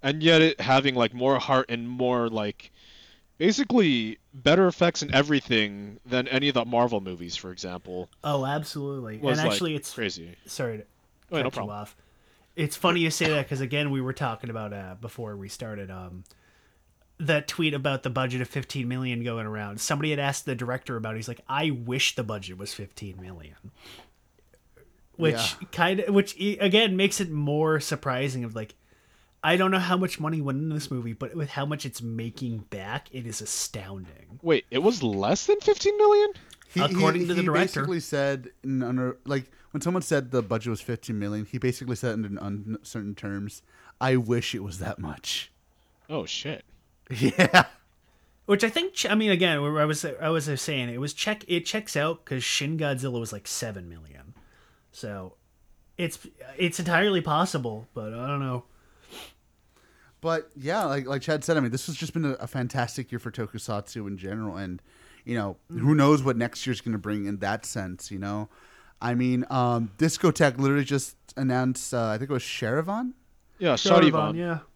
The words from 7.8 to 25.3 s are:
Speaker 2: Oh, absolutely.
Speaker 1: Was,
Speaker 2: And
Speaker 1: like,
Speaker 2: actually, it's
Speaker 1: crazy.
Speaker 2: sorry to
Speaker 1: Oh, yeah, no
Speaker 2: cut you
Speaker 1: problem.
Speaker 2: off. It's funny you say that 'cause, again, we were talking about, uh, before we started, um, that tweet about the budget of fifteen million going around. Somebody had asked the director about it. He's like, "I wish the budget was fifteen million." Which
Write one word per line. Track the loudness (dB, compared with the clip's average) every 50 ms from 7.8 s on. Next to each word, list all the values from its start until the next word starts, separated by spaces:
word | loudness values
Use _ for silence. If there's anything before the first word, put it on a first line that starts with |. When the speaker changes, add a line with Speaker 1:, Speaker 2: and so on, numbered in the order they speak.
| -10 -10 -8 -8 -8 -10 _ _
Speaker 2:
Oh, | -4 -2 -2 0 0
absolutely. | -2 -2 -4 -4 -6 -8 -8 -6 -6 -6 -8 -8 -10 -10 -2
Speaker 1:
Was, | 0 0 2 2
Speaker 2:
And | 2 2
Speaker 1:
like, | 2
Speaker 2:
actually, | 0 0 -2 -2
it's | -4 -6 -8 -8
Speaker 1:
crazy. | -4 -4 -4 -4 -6 -12 -16 -18 -20 _
Speaker 2:
sorry | -16 -8 -6 -4 -4 -4 -8
to | -12 _ _ _ _ _ _ _ _ _
Speaker 1:
Oh, | -2 -2
yeah, | -2
no | 0
Speaker 2:
cut | -2
you | -4
Speaker 1:
problem. | -6 -6 -6 -10
Speaker 2:
off. | -12 -12 -16 _ _ _ _ _ _ _ _ _ _ _ _ -4
It's | -4 -4 -4
funny | 0 2 2 2 4
you | 2 0
say | 2 2 2 2
that | 2 0 0 -2
'cause, | -4 -4
again, | -4 -2 -2 -2 0 0
we | -2 -2
were | -2 -4 -4
talking | -4 -4 -4 -4 -6 -8 -8
about, | -8 -6 -6 -8 -8
uh, | -10 -10 -12 -14 -12
before | -14 -14 -10 -10 -10 -10 -10 -10
we | -10 -12
started, | -12 -10 -10 -10 -8 -10 -10 -10
um, | -10 -12 -12 -12 -14 -16 -16 _ -20 _ _ _ _ _ _ _ _ _ _ _ _ _ _ _ _ _
that | 0 2 2 2 2 -2
tweet | -2 0 0 0 0
about | 0 0 0 0 0 -2
the | -2
budget | -2 0 0 0 0 -2
of | -4 -4
fifteen | -4 -6 -6 -4 -6 -4 -4 -2
million | -2 -2 -2 -2 -2 -2 -2
going | -4 -4 -4 -4 -6
around. | -6 -6 -6 -8 -8 -6
Somebody | -4 -2 -2 0 0 0
had | 0 0
asked | 0 0 -2 -2 -4
the | -6 -4
director | -4 -2 -4 -4 -6 -4 -6 -6 -6
about | -4 -4 -6
it. | -6
He's | -6 -8
like, | -10 -12 -8 -6
"I | -2 0 0 0
wish | 0 -2 -2 -4 -2 0 0 0 0
the | -2 -4
budget | -4 -6 -8 -8 -10 -12 -12
was | -10 -12 -10
fifteen | -10 -12 -14 _ -12 -12 -12 -12 -12
million." | -14 -14 -14 -16 -16 -18 -20 -20 _ -20 -20 _ -20 -20 -20 -20 -20 _ _ _ _ _ _ _ _ _ _ _ _ _ _ _ -20 _ _ _ _ _ _
Which | 0 2 2